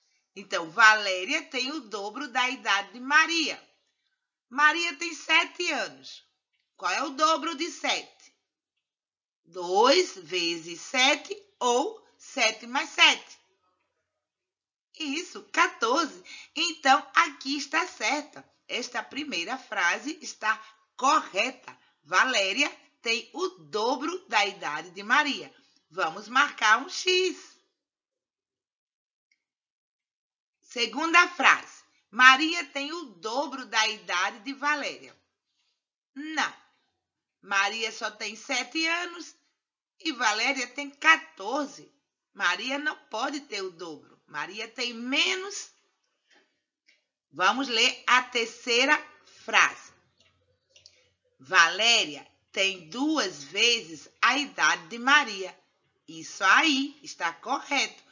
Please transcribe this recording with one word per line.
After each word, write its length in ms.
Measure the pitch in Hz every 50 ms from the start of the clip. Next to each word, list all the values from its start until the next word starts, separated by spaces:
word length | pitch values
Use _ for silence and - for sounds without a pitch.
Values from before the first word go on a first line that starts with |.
| _ _ _ _ _ _ _
Então, 360 | 190 - 156 190 180 170 160
Valéria 720 | 160 220 226 214 214 214 208 196 185 180 185 226 294 330 311
tem 280 | - - 254 247 269
o 100 | 302 320
dobro 460 | 240 208 214 208 196 208 208 269 294 262
da 200 | 226 254 247 254
idade 440 | 262 226 208 220 196 - 202 - -
de 60 | 247
Maria. 640 | 247 269 294 311 320 320 330 330 302 220 156 - - _ _ _ _ _ _ _ _ _ _ _ _ _ _ _ _ _
Maria 460 | 240 277 294 302 302 339 339 339 339
tem 180 | 330 339 339 320
sete 560 | - - - 320 330 339 285 - - 359 339
anos. 560 | 302 247 196 160 135 135 135 - - - - _ _ _ _ _ _ _ _ _ _
Qual 160 | - 190 175
é 120 | 190 220 370
o 80 | 339
dobro 440 | 269 269 311 311 320 294 311 339 330
de 140 | 262 330 339
sete? 600 | - - - 254 202 165 - - _ _ - - _ _ _ _ _ _ _ _ _ _ _ _ _ _ _ _ _ _ _ _ _ _ _
Dois 720 | 165 165 185 175 180 185 202 233 262 277 370 359 - -
vezes 640 | 190 170 151 180 180 170 170 170 165 160 175 170 165
sete 560 | - - - 254 254 277 302 294 - - - - - _ _ _
ou 420 | 247 247 240 254 311 427 453 - - _ _
sete 480 | _ - - - 269 233 220 220 - 233
mais 240 | 233 247 285 320 -
sete? 500 | - - 330 311 254 - - - - - _ _ _ _ _ _ _ _ _ _ _ _ _ _ _ _ _ _ _ _ _ _ _ _ _ _ _ _ _ _ _
Isso, 460 | - 320 285 269 320 359 - - 208 - -
quatorze. 720 | - 311 349 370 370 - - 226 254 330 330 233 - - - - - - - - -
Então, 500 | 294 339 349 320 - - 269 269 294 - - -
aqui 420 | 320 339 330 277 - - 269 285
está 280 | 294 269 - - 330 359
certa. 640 | - - - 226 214 269 302 285 - - - - _ _ _ _
Esta 360 | - 165 220 247 - - 226 208
primeira 540 | - - 262 311 294 208 170 170 202 254
frase 600 | 262 - - 214 202 180 170 185 214 208 285 339 -
está 360 | 240 - - - 220 214 220 - - - - _ _ _ _
correta. 840 | - 247 269 302 302 - - 175 190 220 262 269 - - - - _ _ _ _ _ _
Valéria 640 | 143 175 190 226 262 254 214 196 190 202 254 294 320 - - _ _ _ _
tem 280 | - 233 226 226 220 - -
o 140 | 180 - -
dobro 760 | - 175 160 143 202 214 214 247 285 247 285 330 359 381 - -
da 160 | 226 214 202
idade 460 | 196 190 170 170 151 147 156 160 180
de 120 | 170 196 202
Maria. 500 | 214 254 294 302 285 240 190 147 135 - _ _ _ _ _ _ _
Vamos 400 | 151 180 180 160 160 196 214 208
marcar 520 | 247 262 285 277 - - 233 214 220 240
um 80 | 285 -
X. 680 | - - - 370 370 370 370 359 285 - - - - _ _ _ _ _ _ _ _ _ _ _ _ _ _ _ _ _ _ _ _ _ _ _ _ _ _ _ _ _ _ _ _ _ _ _ _ _ _ _ _ _ _ _ _ _ _ _ _ _ _ _ _ _ _ _ _ _ _ _ _ _
Segunda 640 | _ - - 240 233 220 202 277 320 330 330 349 349 349
frase. 540 | - - 254 196 151 - - - - - _ _ _ _ _ _
Maria 560 | - 226 254 262 262 262 311 320 349 349 320
tem 260 | - - 277 277 294 330
o 120 | 349 330
dobro 600 | 247 196 170 165 220 226 269 294 269 254 269 247
da 200 | 208 220 220 220 220
idade 500 | 214 202 175 185 185 175 190 208 220 233
de 140 | 202 269 277
Valéria. 600 | - 269 285 302 285 247 185 143 - 135 123 - _ _ _ _ _ _ _ _ _ _ _ _ _ _ _ _ _ _ _ _
Não. 380 | 269 294 311 311 294 220 165 - - _ _ _ _ _ _ _ _ _ _ _ _ _ _ _ _
Maria 500 | - 190 196 196 196 208 220 226 226 220
só 180 | 214 - 233 214
tem 240 | 214 - 220 208 220
sete 500 | 214 - - 269 247 247 254 - 320 320
anos 500 | 330 339 349 349 349 349 359 302 - - _ _ _ _ _ _ _ _ _ _ _ _ _
e 120 | - 330
Valéria 560 | 269 233 247 214 208 214 233 262 277 269 247
tem 220 | 247 - 285 285 277
quatorze. 1000 | - _ - 311 320 - - - - - 190 208 254 302 285 285 - - 143 - _ _ _ _ _ _ _ _ _
Maria 460 | 196 196 175 180 180 226 262 269 285
não 160 | 294 311 - - _ _
pode 320 | - 214 247 302 285 294
ter 200 | - - 208 202
o 100 | 190 190
dobro. 480 | 175 160 180 170 151 135 123 - - _ _
Maria 400 | _ 156 147 151 165 196 214 220
tem 260 | 220 - - 240 240 233
menos. 800 | 226 240 247 269 311 339 370 381 370 381 403 392 - - - _ _ _ _ _ _ _ _ _ _ _ _ _ _ _ _ _ _ _ _ _ _ _ _ _ _ _ _ _ _ _ _
Vamos 360 | 143 143 180 196 226 254 277
ler 360 | 240 233 220 240 247 - - -
a 160 | - 240 254 262
terceira 760 | - - 240 233 226 - - - 254 233 240 262 277 302 302 - - - _ _
frase. 640 | _ - - - - 214 190 170 - - - - - - _ _ _ _ _ _ _ _ _ _ _ _ _ _ _ _ - _ - - _ _ _ _ _ _ _ _ _
Valéria 840 | 135 135 185 180 170 165 175 196 220 233 233 220 185 151 147 139 - - _ _ _ _
tem 360 | - 208 190 190 190 180 165 156
duas 540 | 208 240 277 311 320 277 220 185 160 143 143
vezes 640 | 139 165 202 226 240 240 226 175 160 165 139 - - _ _
a 160 | - 226 254
idade 500 | 285 285 202 - - 160 156 175 180 170 160
de 100 | 226 233
Maria. 580 | 240 262 285 294 277 226 202 190 185 175 - _ _ _ _ _ _ _ _ _ _
Isso 360 | - 165 160 151 - - - 202
aí 560 | 190 202 262 302 226 269 262 277 285 - -
está 320 | - - - - 180 170 170
correto, 720 | - - 214 269 - - - 285 262 226 220 - - _ _